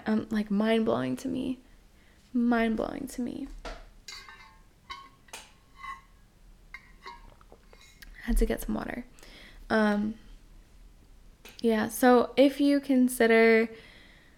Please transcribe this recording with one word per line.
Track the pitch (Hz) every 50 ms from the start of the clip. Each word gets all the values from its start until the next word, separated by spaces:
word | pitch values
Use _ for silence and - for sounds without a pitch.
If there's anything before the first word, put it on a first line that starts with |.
| -
um, | 214 214 220 220 -
like, | 220 214 208 -
mind-blowing | 202 202 214 220 226 226 220 226 233 240 254 254 254 254
to | - 269
me. | 262 254 262 262 262 - - - - - - _ _ _ - - _ _ _ - -
Mind-blowing | 247 233 240 240 226 226 226 220 220 - - - - - - -
to | -
me. | 247 - - - 269 269 - - - - - - - - - - - - - - - - - - - - - - - - _ _ _ - 1077 1077 1077 1077 1047 1077 _ - - - - - - _ _ _ - 1077 1077 1047 1017 - - - - - - - _ _ - - - - - - - - - - - - - - - - - - - - - - - - - - - - - - - - - - - - -
Had | 233 233 -
to | 233
get | 220 226 -
some | - - 220
water. | 220 - - - - 247 - - - - - - - - - - - - -
Um, | 226 220 214 208 208 208 208 214 220 - - - - - - - - - - - - - - - - - - - - - - - - - - - - -
yeah, | - 233 220 214 214 220
so | - - - 247 247 247 240 - -
if | - 269 285 277 -
you | 285 285 285 285
consider, | 277 - 269 254 254 247 247 - 233 226 226 226 226 226 226 220 226 226 - - - - - - - - - - - - -